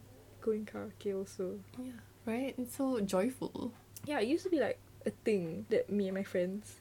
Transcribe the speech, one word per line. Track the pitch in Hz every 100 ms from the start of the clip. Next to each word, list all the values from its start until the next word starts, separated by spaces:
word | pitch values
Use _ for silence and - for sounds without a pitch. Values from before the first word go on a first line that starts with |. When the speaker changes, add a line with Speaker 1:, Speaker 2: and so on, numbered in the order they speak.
| - - - -
Speaker 1:
going | 226 214 208
karaoke | 214 208 - 202 190
also. | 196 - 185 202 190 247
Speaker 2:
Yeah, | 254 233 - - 226
right? | 233 269 -
It's | 247 -
so | 269 240
joyful. | 190 185 240 - - - 233 - - -
Speaker 1:
Yeah, | - 285
it | 226
used | 339
to | 370
be, | 320
like, | 208 - - - 220
a | -
thing | 226 202 165 190 220
that | 214 -
me | 202 190
and | 190
my |
friends | 202 190 180 202 - -